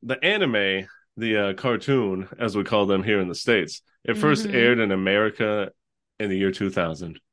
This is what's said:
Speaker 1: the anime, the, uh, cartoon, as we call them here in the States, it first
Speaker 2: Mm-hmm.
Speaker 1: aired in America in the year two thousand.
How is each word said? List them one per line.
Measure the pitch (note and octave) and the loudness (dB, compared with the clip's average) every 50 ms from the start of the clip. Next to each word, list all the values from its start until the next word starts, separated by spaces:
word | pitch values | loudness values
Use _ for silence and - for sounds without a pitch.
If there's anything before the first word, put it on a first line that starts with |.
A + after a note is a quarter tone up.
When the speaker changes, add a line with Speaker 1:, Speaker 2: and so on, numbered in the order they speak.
| - | -6
Speaker 1:
the | A#2 B2+ - D3+ | -6 -6 -2 0
anime, | F3 G#3 G#3+ F#3 C#3 A2+ G#2 G2+ G2 F#2+ F#2+ F#2+ - - - _ _ _ | 0 0 2 0 0 2 2 2 2 0 -2 -4 -8 -14 -20 _ _ _
the, | - A2+ A2+ A2 | -6 -2 0 0
uh, | G#2 G2+ G2 F#2+ | 0 0 0 -4
cartoon, | - - C3 A#2+ G2+ - - C#3 C3 A2+ G2 F#2+ F#2 F#2+ - - - | -2 -2 -2 -2 -2 0 0 0 2 2 0 -2 -4 -6 -10 -8 -6
as | A#2+ A2 F#2+ | -4 -2 -2
we | G#2 F#2+ | -2 -2
call | - A2+ G#2 G2+ | 0 2 2 2
them | G2 G2 F#2+ F#2+ | 2 2 0 2
here | A2 G#2+ G2+ | 2 0 0
in | F#2 F2+ | 0 -2
the | E2+ | -6
States, | - - - A#2 G2+ E2 D#2 - - - _ _ _ _ | -6 0 2 2 2 2 -2 -8 -14 -18 _ _ _ _
it | - A#2 G#2+ | -6 -4 0
first | G#2+ D3+ D3 A2+ A2+ | 2 2 2 2 0
Speaker 2:
Mm-hmm. | G#2 G2+ | -2 2
Speaker 1:
aired | B2 A#2 A#2+ B2 A#2 | 4 4 4 4 4
in | A2 G2+ F#2+ | 2 0 0
America | F#2+ F#2+ F#2+ G2 G#2 G#2+ G#2+ G#2 - A#2 G#2+ G#2 G#2 G2 F#2+ - _ _ _ _ _ _ _ _ _ | 0 0 2 2 2 2 0 0 -2 -2 -2 0 -2 -2 -4 -8 _ _ _ _ _ _ _ _ _
in | G#2+ G2+ | -4 -2
the | F#2+ | 0
year | F#2+ G2 F#2+ F#2 | 0 0 0 0
two | - G2+ G2 | 0 -4 -2
thousand. | F#2+ G2 F2 E2 D#2+ D2+ F2+ E2 D#2+ - _ _ | 0 -2 -2 -2 -4 -8 -10 -14 -14 -16 _ _